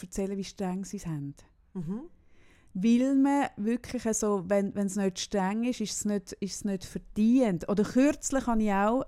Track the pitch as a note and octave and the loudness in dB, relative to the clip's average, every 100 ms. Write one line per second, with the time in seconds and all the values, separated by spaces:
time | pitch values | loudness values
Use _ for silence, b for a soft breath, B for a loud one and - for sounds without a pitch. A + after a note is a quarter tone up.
0 | - - G3 G3+ F#3+ - F#3 F#3 F3+ G3+ | -8 -6 -4 -4 -8 -6 -6 -4 -8 -8
1 | E3+ D3+ C#3+ - - _ _ F#3+ D#3+ G#3+ | -8 -6 -8 -12 -20 _ _ -10 -6 -8
2 | E4 - b b b b b F#3+ A3 A#3+ | -10 -18 b b b b b -2 4 4
3 | C4 C4+ C#4 C#4+ C4+ - G#3 A#3+ - B3 | 4 4 4 4 0 -2 -2 -2 -4 -4
4 | A3+ A3 G#3+ G3+ F3 G3+ G3+ G3 G3 G3+ | -2 0 0 0 2 0 0 -2 -2 0
5 | G3 F#3 - G#3 F#3 G#3+ A#3+ A#3+ G#3 - | -2 -2 -4 -2 -2 -2 -2 -2 -6 -4
6 | G#3 G3+ F#3+ - G3 - G#3 F#3+ - F3+ | -2 -2 -4 -8 -8 -6 -6 -6 -8 -12
7 | - - A3 B3+ A#3+ F3 - G3 G#3+ B3 | -8 2 4 6 4 2 0 0 2 4
8 | C#4+ D4 - C4+ B3+ A3 G#3+ G3 G#3 B3+ | 4 2 -2 -2 0 0 2 2 2 0